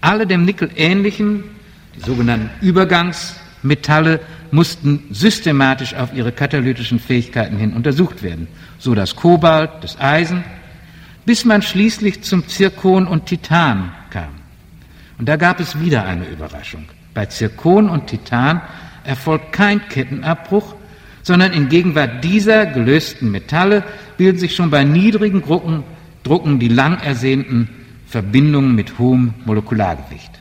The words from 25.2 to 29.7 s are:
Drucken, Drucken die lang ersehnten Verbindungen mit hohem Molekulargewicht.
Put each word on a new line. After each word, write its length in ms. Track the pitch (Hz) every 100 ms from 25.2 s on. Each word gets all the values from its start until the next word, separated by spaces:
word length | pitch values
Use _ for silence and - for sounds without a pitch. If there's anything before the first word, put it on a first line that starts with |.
| 208 190
Drucken, 420 | 143 170 165 160 135 - - -
Drucken 340 | 127 170 160 139
die 100 | 120
lang 300 | 117 139 180
ersehnten 680 | 147 127 131 135 139 123 113 - - - -
Verbindungen 680 | 117 98 117 147 147 135
mit 240 | 117 98 -
hohem 360 | 123 127 123 110
Molekulargewicht. 840 | 113 107 104